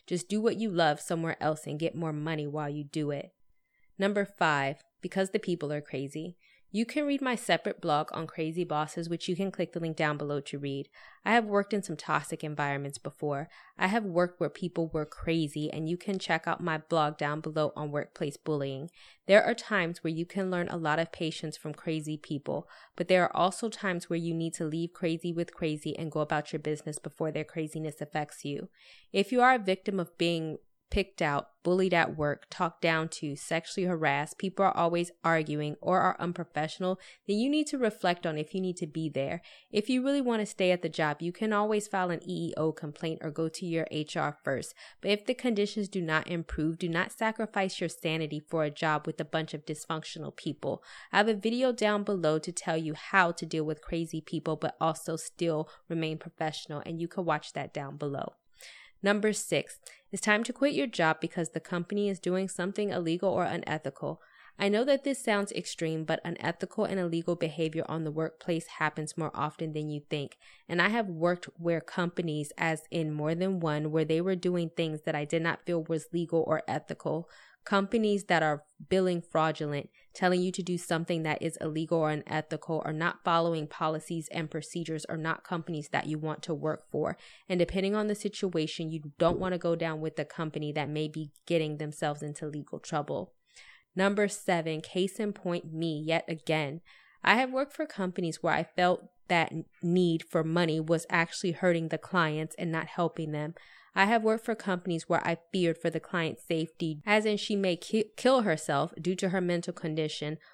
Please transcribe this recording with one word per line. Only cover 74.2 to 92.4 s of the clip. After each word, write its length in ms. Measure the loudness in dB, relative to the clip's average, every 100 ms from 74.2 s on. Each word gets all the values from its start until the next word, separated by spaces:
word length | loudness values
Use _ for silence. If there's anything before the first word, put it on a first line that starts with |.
were 160 | 2 0
doing 340 | 2 0 0
things 300 | -2 -2 -2
that 120 | -2 -2
I 80 |
did 180 | 0 0
not 240 | 0 -2 0
feel 160 | -2
was 240 | 0 -4 -2
legal 320 | -4 0 2 2
or 160 | 0 0
ethical. 600 | -4 -4 -8 -4 -4 -6 -16 -20 _
Companies 600 | 0 2 2 2 2 2
that 180 | 4 4
are 220 | 4 0 -4 -12 0
billing 340 | 4 4 2
fraudulent, 680 | 0 2 2 2 -2 -4 -6 _ _
telling 300 | 0 4 4
you 80 | 2
to 140 | 0
do 120 | -2 -2
something 460 | 0 0 0 0
that 180 | 0 0
is 160 | -2 -2
illegal 380 | -4 -2 0 2
or 120 | 2
unethical, 720 | 0 -2 -4 -2 -6 -2 -2
or 80 | -2
not 300 | 0 -2 0
following 440 | 2 4 4 0 -2
policies 600 | -2 -2 -2 -4 -6 -6
and 180 | -6 -4
procedures 540 | -6 -6 -6 -4 -6
are 120 | -6 -4
not 280 | -2 -4
companies 440 | -4 -6 -4 -6 -2
that 160 | -2 -2
you 100 | -2
want 240 | -4 -6
to 100 | -4
work 300 | -4 -2 -4 -4
for. 260 | -2 -2 -4 -10 -16 -4
And 120 | 0
depending 340 | 2 2 0
on 140 | 0 0
the 80 | -2
situation, 760 | -4 -2 -2 0 -2 -2 -6
you 220 | -6 -6 2
don't 220 | 2 2
want 140 | 0
to 60 | 0
go 180 | 0 0
down 240 | -2 -2
with 160 | -4 -4
the 80 |
company 480 | -6 -4 -4 -4 -4
that 180 | -2 -2
may 160 | -2 -4
be 240 | -4 -10 -10 0
getting 320 | 0 0 -4
themselves 420 | -6 -4 -4 -2
into 280 | -6 -8